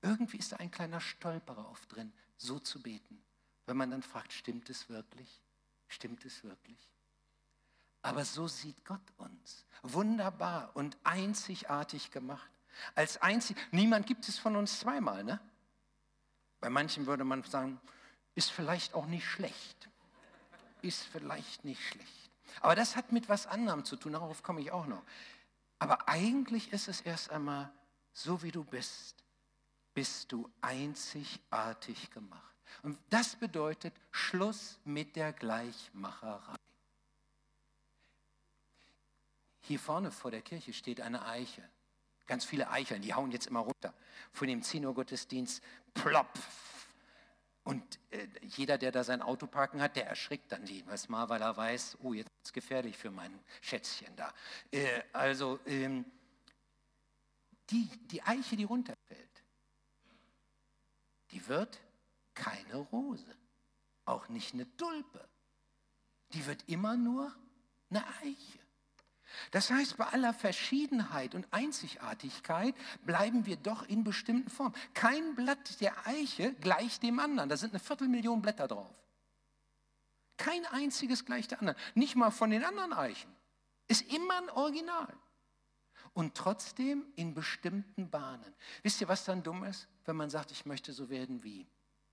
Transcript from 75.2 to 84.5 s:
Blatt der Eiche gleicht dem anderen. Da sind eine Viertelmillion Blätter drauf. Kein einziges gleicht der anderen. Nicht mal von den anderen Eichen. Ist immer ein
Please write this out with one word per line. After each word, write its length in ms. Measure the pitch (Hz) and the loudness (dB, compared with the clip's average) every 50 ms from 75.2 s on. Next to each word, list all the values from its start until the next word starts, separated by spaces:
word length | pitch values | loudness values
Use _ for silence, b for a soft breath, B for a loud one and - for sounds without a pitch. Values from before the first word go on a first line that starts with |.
| 330 320 285 | 2 0 0
Blatt 460 | 247 247 262 285 277 - - - - | 2 4 2 2 2 0 -8 -2 2
der 260 | 208 190 - - - | 2 2 2 0 -2
Eiche 480 | 208 262 311 294 - - - 175 254 269 | -2 0 0 0 -2 0 2 0 0 2
gleicht 480 | 156 151 185 180 160 226 233 - - | 2 4 4 6 6 4 0 0 2
dem 160 | - 233 240 262 | 2 4 4 4
anderen. 300 | 285 294 294 233 143 139 | 4 4 4 2 2 2
Da 80 | 151 | 2
sind 140 | 139 202 226 | 2 0 0
eine 100 | 202 180 | -2 -2
Viertelmillion 640 | - - 294 - 269 254 247 240 220 233 233 220 | -2 -2 0 2 4 4 4 6 6 4 4 4
Blätter 260 | 202 214 214 - 143 123 | 4 4 2 2 2 0
drauf. 260 | 113 101 98 - - - - _ _ _ _ _ _ _ _ _ _ _ _ _ _ _ _ _ _ _ _ _ _ _ _ _ _ | 0 -2 -6 -10 -14 -20 -20 _ _ _ _ _ _ _ _ _ _ _ _ _ _ _ _ _ _ _ _ _ _ _ _ _ _
Kein 300 | - - 302 339 349 339 | -2 0 0 0 0 -2
einziges 580 | 339 254 269 294 285 - - 285 233 254 - - | -2 0 0 0 0 0 0 2 2 2 2 0
gleicht 280 | - 247 240 220 - | 0 -2 -2 -2 -2
der 80 | - - | -4 0
anderen. 200 | 214 170 - B B B B | 0 0 0 B B B B
Nicht 220 | 220 277 277 - | 6 6 6 8
mal 140 | 247 233 214 | 8 8 8
von 200 | 214 - 226 220 | 6 6 4 6
den 140 | 214 220 277 | 6 4 4
anderen 280 | 349 403 415 381 349 | 2 0 0 -2 0
Eichen. 420 | - - 139 120 104 - - - - - _ _ _ _ _ _ _ _ _ - | 0 0 0 0 -2 -6 -12 -16 -18 -20 _ _ _ _ _ _ _ _ _ 4
Ist 140 | 226 - - - | 4 4 4 2
immer 260 | 269 320 349 370 370 359 | 0 0 2 2 2 0
ein 120 | 359 349 | 0 0